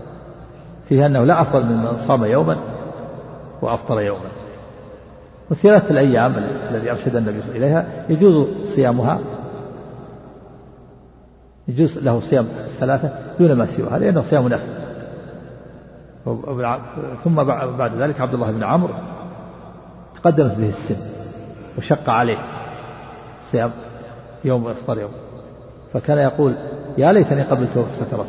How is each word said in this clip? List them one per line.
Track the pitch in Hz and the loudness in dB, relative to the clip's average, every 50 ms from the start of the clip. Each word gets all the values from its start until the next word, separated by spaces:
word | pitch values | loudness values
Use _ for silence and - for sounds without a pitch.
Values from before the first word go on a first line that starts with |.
| - - - - - - - - - - - - - - - - - - | -16 -18 -18 -18 -18 -20 -20 -20 -20 -20 -20 -20 -20 -20 -20 -16 -2 2
فيها | 143 135 143 | 4 6 6
أنه | 147 139 127 120 | 6 6 6 6
لا | 151 170 160 | 6 6 6
أفضل | 165 - 143 135 120 | 4 4 4 2 2
من | 117 117 113 | 2 2 0
من | 113 117 120 117 - - | 0 0 -2 -2 0 2
صام | 135 123 110 | 2 2 4
يوما | 104 120 143 160 160 156 - - - - - - - - - - - - - - - - - - - - - | 4 4 2 2 2 0 -2 -4 -10 -10 -10 -10 -12 -12 -12 -12 -12 -14 -14 -14 -14 -16 -16 -16 -16 -10 -6
وأفطر | 120 117 117 - - - 117 107 | -4 -2 -2 -2 -2 -2 -2 0
يوما. | 104 101 101 92 92 95 - - - - - - - - - - - - - - - - - - - - - - - - | 0 -2 -2 -4 -8 -12 -12 -14 -14 -16 -16 -16 -18 -18 -18 -18 -18 -18 -20 -20 -20 -20 -20 -20 -20 -20 -20 -20 -4 -4
وثلاثة | 165 - - 202 214 196 208 - | -4 4 6 8 8 8 6 6
الأيام | 151 135 139 135 123 117 120 127 | 4 4 6 6 6 4 4 2
ال-، | 123 107 101 - - - - - 117 | 2 0 -4 -4 -6 -6 -6 -4 -4
الذي | 110 117 120 | -4 -2 -2
أرشد | 120 - - 139 117 | -4 -2 -2 -2 0
النبي | 117 113 107 104 107 104 - | 0 0 0 -4 -6 -6 -8
إليها | - 113 127 143 156 165 - - - - - - | -4 0 2 2 4 2 0 -2 -8 -12 -2 -2
يجوز | 160 151 196 196 165 151 135 - - - - - - | 2 6 8 8 8 8 4 2 0 -6 -6 -2 2
صيامها، | 143 131 123 120 123 113 131 165 - - - - - - - - - - - - - - - - - - - - - - - - - - - - - - - - - - - - - - - - - - - _ - - - _ - - - | 2 4 4 4 2 2 2 0 0 -2 -6 -10 -10 -12 -12 -12 -12 -14 -14 -14 -16 -16 -16 -18 -18 -18 -18 -18 -20 -20 -20 -20 -20 -20 -20 -20 -20 -20 -20 -20 -20 -20 -20 -20 -20 -20 -20 -20 -20 -20 -20 _ -20 -20 -20 _ -12 -8 -6
يجوز | 120 139 165 143 - 160 | 2 2 2 2 2 0
له | 135 131 117 117 113 - | 0 2 2 2 2 2
صيام | - 127 113 117 - - - | 2 2 2 2 -4 -10 -12
الثلاثة | - - - - 131 139 127 160 143 - - - - - - | -12 -6 -4 0 0 2 0 0 -2 -6 -6 -12 -12 2 4
دون | 175 160 139 | 4 6 6
ما | 120 110 | 4 2
سواها | - - - - - - 170 | 0 0 -4 -4 -2 0 2
لأنه | 202 202 180 160 - - | 2 4 2 2 2 2
صيام | 151 143 123 123 | 2 2 2 2
نفل. | 117 - - - - - - - - - - - - - - - - - - - - - - - - - - - - - - - - - - | 0 -2 -4 -8 -10 -10 -10 -12 -12 -12 -14 -14 -14 -16 -16 -16 -16 -18 -18 -18 -18 -20 -20 -20 -20 -20 -20 -20 -20 -20 -20 -20 -20 -10 -6
وبع-، | 120 117 110 - 143 135 123 123 117 123 - 113 - - 160 139 135 127 - - | -6 -6 -6 -6 -8 -6 -4 -2 -2 -2 -4 -6 -10 -10 -10 -10 -10 -10 -4 0
ثم | 170 160 | 2 2
بع-، | 151 139 135 127 - 131 | 4 4 2 2 0 -2
بعد | 127 123 127 127 113 113 | -4 -2 -2 -2 -2 0
ذلك | 117 127 117 107 - | 0 0 0 0 0
عبد | 127 123 127 | -2 -2 0
الله | 123 117 110 | 0 0 0
بن | 110 113 107 | -2 -2 0
عمرو | 98 151 175 180 - - - - - - - - - - - - - - - - - - - - - - - - - - | 2 2 2 2 0 -4 -8 -10 -12 -12 -14 -14 -14 -14 -16 -16 -18 -18 -18 -20 -20 -20 -20 -20 -20 -20 -20 -20 -20 -14
تقدمت | - - 175 151 151 143 120 101 | 2 2 4 6 6 4 2 2
به | 110 110 104 | 0 0 -2
السن | 98 - - - - 95 - - - - - - - - - - - - - - - - | -2 -4 -4 -6 -6 -6 -6 -12 -12 -14 -14 -14 -14 -16 -16 -16 -16 -16 -18 -12 -12 -10
وشق | - - 151 - - 131 | 0 0 0 0 2 0
عليه | 113 113 120 117 107 - - - - - - - - - - - - - - - - - - - - - - - | 2 2 4 2 0 -2 -4 -10 -12 -12 -12 -12 -14 -14 -16 -16 -16 -16 -16 -18 -18 -18 -18 -20 -20 -20 -12 -2
صيام | - 117 113 117 117 - - - - - - - - - - - - - - | 0 0 0 0 -4 -8 -14 -16 -16 -16 -16 -16 -18 -18 -18 -20 -18 -6 -2
يوم | 135 127 120 117 | 0 0 0 0
وإفطار | 117 110 - - - 117 110 | -4 -6 -8 -4 -6 -4 -4
يوم، | 104 104 - - - - - - - - - - - - - - - - - | -4 -8 -10 -14 -16 -16 -18 -18 -18 -18 -20 -20 -20 -20 -20 -20 -18 -6 -6
فكان | 127 - 147 147 147 | -4 0 2 2 4
يقول: | 139 131 - 147 147 135 120 - - - - - - - - 127 | 4 2 4 4 2 2 2 0 -6 -10 -10 -12 -12 -6 0 4
"يا | 135 170 | 6 8
ليتني | 202 208 160 - 147 139 | 8 8 6 6 2 0
قبلت | 135 - 139 123 127 123 - 123 | 2 0 2 0 0 0 0 0
رخصة | 117 - - - 113 | -2 -2 -4 -8 -6
رسول | - - 107 | -6 -4 -6
الله | 101 | -6